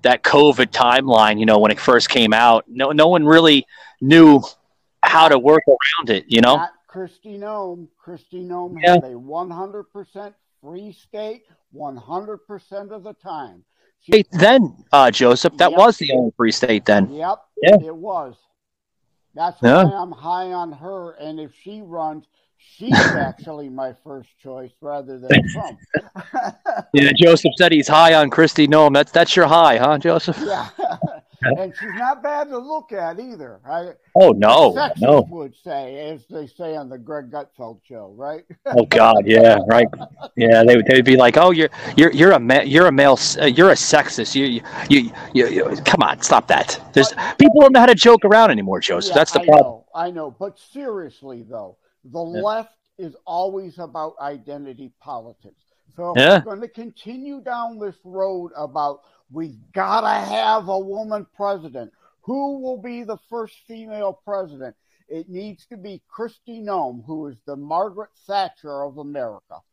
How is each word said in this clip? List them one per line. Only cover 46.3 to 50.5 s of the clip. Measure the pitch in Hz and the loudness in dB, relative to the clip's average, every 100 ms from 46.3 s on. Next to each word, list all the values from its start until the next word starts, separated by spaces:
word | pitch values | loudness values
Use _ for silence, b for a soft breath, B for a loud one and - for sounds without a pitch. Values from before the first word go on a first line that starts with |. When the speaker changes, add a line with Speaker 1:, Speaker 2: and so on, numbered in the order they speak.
| 127 - | 0 2
Speaker 1:
that." | 76 - - - | -2 -2 -10 -2
There's, | - 135 | 0 0
Speaker 2:
But | - - - | -2 -10 2
Speaker 1:
people | 285 294 | 4 8
don't | 277 | 6
know | 262 | 8
how | 247 | 6
to | 233 | 4
joke | 233 233 202 | 4 2 4
around | 214 220 | 4 4
anymore, | 113 98 92 | 0 -4 -6
Joseph. | - 87 - | -6 -6 -2
Speaker 2:
Yeah, | 143 | -2
Speaker 1:
That's | 160 | 0
the | - | -2
Speaker 2:
I | - | 4
Speaker 1:
problem. | 151 123 | 4 4
Speaker 2:
know, | 113 _ | -4 _
I | 165 175 | -12 -10
know. | 175 151 | -10 -16
But | 113 196 | _ -16